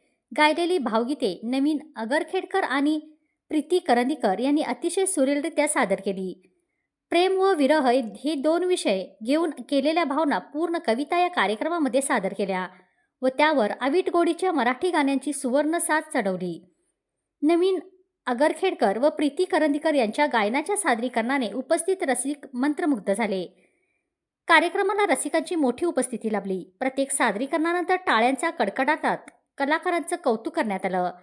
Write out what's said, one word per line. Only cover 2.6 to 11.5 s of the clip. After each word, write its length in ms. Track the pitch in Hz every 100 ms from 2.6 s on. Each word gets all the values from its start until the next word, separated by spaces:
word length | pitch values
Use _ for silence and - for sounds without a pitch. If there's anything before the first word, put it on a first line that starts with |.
आणि 360 | 370 269 285 311 - - _ _ _
प्रीती 280 | 311 285 359
करंदीकर 600 | 359 240 247 302 220 190
यांनी 240 | 254 294
अतिशय 420 | - 254 349 370
सुरेलरित्या 640 | 381 - 269 285 320 311 294
सादर 320 | 311 214 190
केली. 280 | 202 190 185 - _ _ _ _ _ _ _
प्रेम 280 | 339 370 381
व 140 | 381
विरह 360 | 349 262 311 262 247 226 190
हे 180 | 277
दोन 300 | 320 277 339
विषय 400 | 359 359 311 190 180 -
घेऊन 260 | 220 302 339 269 233
केलेल्या 360 | 285 269 330
भावना 340 | 320 277 320 208
पूर्ण 400 | 269 294 339 339 -
कविता 320 | 226 294 349
या 100 | 359
कार्यक्रमामध्ये 720 | 349 196